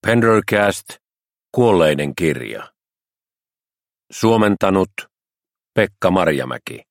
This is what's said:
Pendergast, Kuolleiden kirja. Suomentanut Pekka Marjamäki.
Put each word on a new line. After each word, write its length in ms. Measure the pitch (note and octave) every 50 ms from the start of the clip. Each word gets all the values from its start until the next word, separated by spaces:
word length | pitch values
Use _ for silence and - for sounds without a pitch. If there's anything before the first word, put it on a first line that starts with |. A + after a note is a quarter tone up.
| -
Pendergast, 800 | A2 A#2 A#2+ A2+ A2+ A2 G#2+ G#2 - A2 G#2 G#2 G2+ G2 - - - - _ _ _ _ _ _ _ _ _ _ _
Kuolleiden 640 | - B2+ B2 A#2 G2+ F2+ D#2+ D#2 D2+ C#2+ D2 C#2+ C2
kirja. 580 | - F2 D#2+ C#2+ B1 A#1+ G#1+ G#1+ - - - _ _ _ _ _ _ _ _ _ _ _ _ _ _ _ _ _ _ _ _ _ _ _ _ _ _ _ _
Suomentanut 800 | - - - A2 A2+ A2+ G#2+ G#2 G2+ - - G2 F#2+ F#2+ F#2 - _ - - _ _ _ _ _ _ _ _ _ _ _ _ _ _
Pekka 360 | - G#2+ G2 _ _ - F#2
Marjamäki. 720 | F#2 F#2+ F2 D#2+ D2+ C2+ B1+ B1+ A#1+ A#1+ _ - A#1+ A1 _ _